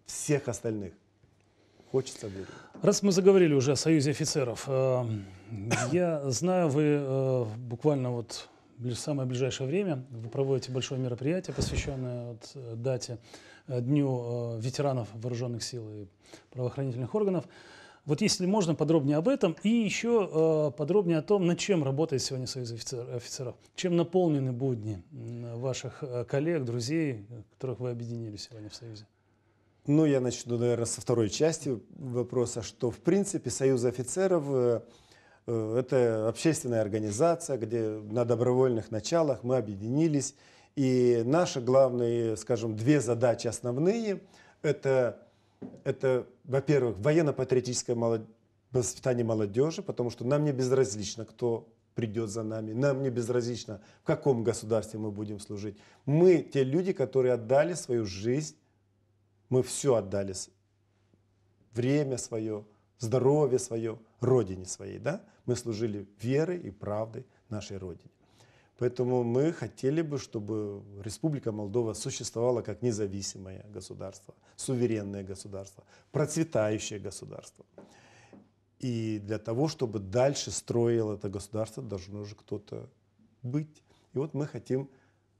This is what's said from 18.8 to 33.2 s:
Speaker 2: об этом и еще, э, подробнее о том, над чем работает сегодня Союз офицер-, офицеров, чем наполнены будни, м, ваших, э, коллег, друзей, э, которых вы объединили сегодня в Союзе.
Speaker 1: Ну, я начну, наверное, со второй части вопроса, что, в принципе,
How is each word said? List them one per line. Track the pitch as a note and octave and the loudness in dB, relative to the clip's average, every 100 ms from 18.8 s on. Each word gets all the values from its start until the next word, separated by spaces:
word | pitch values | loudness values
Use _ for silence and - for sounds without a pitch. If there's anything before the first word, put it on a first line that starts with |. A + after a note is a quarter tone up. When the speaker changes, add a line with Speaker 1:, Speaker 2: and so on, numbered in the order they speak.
| D3+ E3 C#3 D3 | 4 4 6 4
Speaker 2:
об | G3+ | 4
этом | C#4 F#3 D#3 | 4 2 2
и | G3+ | 2
еще, | A#3 G3+ - A#3 A#3 E3+ D#3 D#3+ D#3 D3+ | 4 2 0 2 4 4 4 4 4 2
э, | - | 0
подробнее | D3 G#3 F3 D#3+ | 2 4 4 2
о | |
том, | D3 G3+ F3 | 4 4 4
над | E3+ | 2
чем | - F3+ | 2 2
работает | C3+ C#3 D#3+ C3 | 2 0 0 0
сегодня | - C3 B2 | -2 -4 -6
Союз | C3 A#2 | -8 -8
офицер-, | A2+ - B2 B2+ B2 | -8 -8 -8 -8 -8
офицеров, | - - B2 - _ - | -8 -8 -10 -10 _ -4
чем | F#3 E3+ | 2 2
наполнены | E3+ F#3 F3 D3 C3 | 4 4 4 2 0
будни, | A#2+ C3+ A#2 G#2+ G2 - | 0 -2 -2 -4 -8 -12
м, | C#3 A#2 A#2+ A#2+ A#2 | -14 -12 -10 -10 -6
ваших, | C3 B2+ B2 - | -4 -4 -8 -10
э, | C3+ B2 A#2+ | -8 -6 -2
коллег, | C#3 D#3+ E3 A#2+ | 0 0 0 -2
друзей, | B2 A#2 E3 D3+ A2 G2+ | -4 -2 0 -2 -4 -10
э, | A#2+ - | -16 -18
которых | _ C3 A2 | _ -8 -6
вы | B2 | -6
объединили | A#2 A#2 A#2 A2+ G2+ | -6 -8 -8 -10 -12
сегодня | - A2 G#2+ | -14 -16 -16
в | - | -16
Союзе. | A#2 G#2 G#2+ _ _ _ _ _ _ _ - | -16 -16 -20 _ _ _ _ _ _ _ 2
Speaker 1:
Ну, | D3+ D#3 | 4 6
я | C3+ | 4
начну, | B2 - A#2+ A#2 | 2 -4 -4 0
наверное, | A#2+ A#2 A#2 | 2 2 -2
со | - | -4
второй | - A#2 G#2 | 0 2 2
части | - D#3 D#3+ D3 A2 - - | 2 0 0 -4 -6 -8 -12
вопроса, | C3 A#2+ A#2+ B2+ A2+ - | -6 -4 -2 0 0 -4
что, | - - A#2+ | -10 -4 -4
в | - | 0
принципе, | - G3 | 2 2